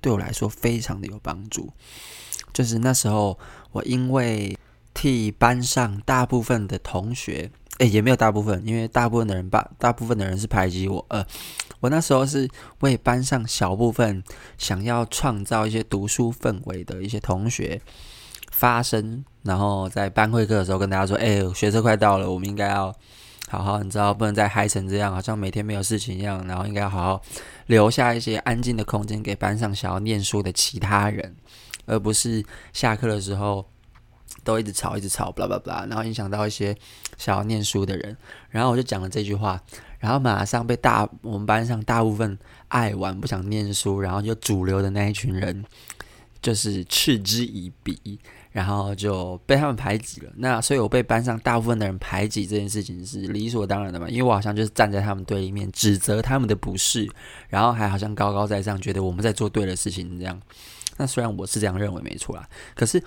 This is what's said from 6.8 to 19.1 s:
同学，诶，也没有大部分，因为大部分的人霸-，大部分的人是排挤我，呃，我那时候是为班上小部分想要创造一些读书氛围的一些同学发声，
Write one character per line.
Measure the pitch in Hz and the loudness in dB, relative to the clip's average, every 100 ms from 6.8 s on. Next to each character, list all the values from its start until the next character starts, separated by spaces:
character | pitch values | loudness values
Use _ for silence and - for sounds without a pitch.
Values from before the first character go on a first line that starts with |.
同 | - 92 104 | -4 -4 -4
学， | 131 - 71 98 - - - | -6 -6 -8 -10 -14 -16 2
诶， | 120 | 4
也 | 107 | 6
没 | 117 | 6
有 | 123 | 4
大 | 110 | 4
部 | 104 | 2
分， | 104 95 110 | 0 -2 0
因 | 113 | -2
为 | 113 | 0
大 | 123 117 | 2 2
部 | 117 | 2
分 | 107 | 2
的 | |
人 | 92 92 | -2 0
霸-， | 110 - - | 0 0 0
大 | 120 | 0
部 | 117 | 2
分 | 117 107 | 0 0
的 | 95 | 0
人 | 95 | -2
是 | 107 | 0
排 | 101 92 | 2 2
挤 | 92 95 | 0 -2
我， | 95 - | -4 -4
呃， | 107 95 - - - - - | -6 -6 -10 -10 -10 -10 -2
我 | 123 | 2
那 | 160 | 2
时 | - | 4
候 | 131 139 | 4 4
是 | 143 131 - - - | 0 -2 -6 -20 0
为 | 135 120 | 2 4
班 | 123 127 | 2 2
上 | 131 131 113 | 2 0 0
小 | - 90 | 0 0
部 | 98 117 | 2 2
分 | 113 110 95 - - - - | 4 2 0 -8 -16 -18 -8
想 | - 95 | -4 -2
要 | 113 120 113 | 0 0 0
创 | - 139 107 | 0 0 0
造 | 98 113 110 | 0 0 0
一 | |
些 | 110 | -2
读 | - 101 104 | -2 -2 0
书 | - 117 | 0 0
氛 | 120 117 95 | 0 -2 -2
围 | - 92 | -6 -8
的 | - 92 | -8 -8
一 | 101 | -6
些 | 104 | -4
同 | - 92 113 | 0 0 0
学 | - - 82 - - - - - - - | -2 -4 -6 -10 -18 -20 -20 -20 -18 -10
发 | - 123 120 | 0 2 4
声， | 123 110 110 | 2 0 -2